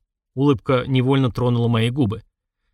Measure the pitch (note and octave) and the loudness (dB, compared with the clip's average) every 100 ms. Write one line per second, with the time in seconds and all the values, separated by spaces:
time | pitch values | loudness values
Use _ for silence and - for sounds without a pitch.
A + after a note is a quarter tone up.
0 | _ _ _ C3 C#3+ C3 - B2+ - C3 | _ _ _ -2 0 0 0 -2 0 0
1 | B2+ C3+ C3 A2+ B2 A#2+ A#2 A#2 A#2 C3 | 2 2 0 -2 -2 0 0 0 0 0
2 | A2+ A2 - _ _ _ _ | -2 -4 -12 _ _ _ _